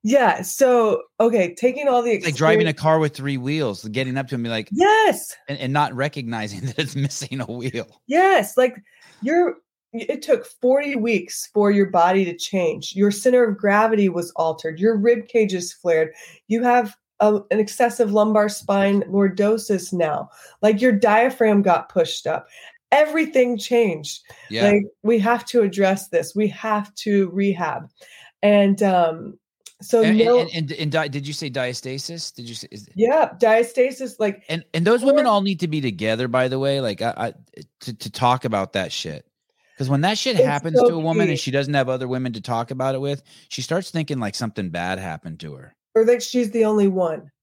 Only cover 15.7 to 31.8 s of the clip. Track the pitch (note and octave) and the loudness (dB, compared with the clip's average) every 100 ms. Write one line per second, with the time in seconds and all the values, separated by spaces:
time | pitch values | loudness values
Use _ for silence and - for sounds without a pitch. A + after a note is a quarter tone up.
15.7 | - F3+ D#3+ D#3+ - - - - A3+ B3 | -6 0 0 0 -6 -20 -20 -4 0 2
16.7 | B3 G#3+ _ _ _ G#3+ G#3 G3+ G#3+ G#3+ | 2 0 _ _ _ 2 2 0 -2 -2
17.7 | - A#3 - A3 G#3 G#3+ G#3+ G#3 G#3 - | 0 -2 2 0 2 2 2 0 -4 -2
18.7 | G3 G3 G3+ F3+ G3 G3 F#3+ G3+ A3 A3 | 0 2 2 0 0 0 2 0 0 -2
19.7 | F#3+ F3+ F3+ D#3+ D3 - - - _ G#3+ | -4 -2 -2 -2 -2 -8 -18 -20 _ 2
20.7 | G#3 B3 G3+ G#3+ G#3+ C4 B3+ A3 G3+ G3 | 4 4 4 4 4 2 2 2 4 4
21.7 | E3+ - F#3 D#3+ - - D#3+ - - - | 2 0 -2 -2 -2 -6 -6 -10 -20 -20
22.7 | _ _ C#4 D4+ D#4 D#4 C4+ B3 A3+ - | _ _ 2 4 0 0 2 2 -2 0
23.7 | A#3+ A3 D#3 D3 - _ - - A2 G3+ | 0 2 -2 -10 -16 _ -20 -8 0 4
24.7 | G#3 G3+ _ G#3+ A#3 G#3 A#3+ - A#3+ G3+ | 2 0 _ 0 2 2 0 0 0 0
25.7 | F3+ F#3+ F#3+ - E3 D#3+ G3+ G#3 - A3 | 2 0 0 -2 -4 -2 -2 -2 -4 -4
26.7 | G#3 G#3 - G#3+ G3+ F#3 F#3 G3+ F3 D#3+ | -4 -4 -8 0 2 0 0 -2 -2 -4
27.7 | B2 D3+ _ - - - _ G#3 G3+ G3 | -6 -12 _ -20 -20 -20 _ 4 6 4
28.7 | G3 G3+ F3+ E3 E3 - - _ _ - | 4 2 4 2 -2 -14 -18 _ _ -20
29.7 | _ G3+ A#3 A3 G#3+ A3+ B3 E3+ E3+ C#3+ | _ 0 4 4 4 6 4 2 -4 -6
30.7 | - D#3 D#3+ D3 C#3 C#3 C#3+ D3 B2+ B2 | -4 -2 -2 -2 -6 -8 -8 -6 -4 -6
31.7 | B2 | -6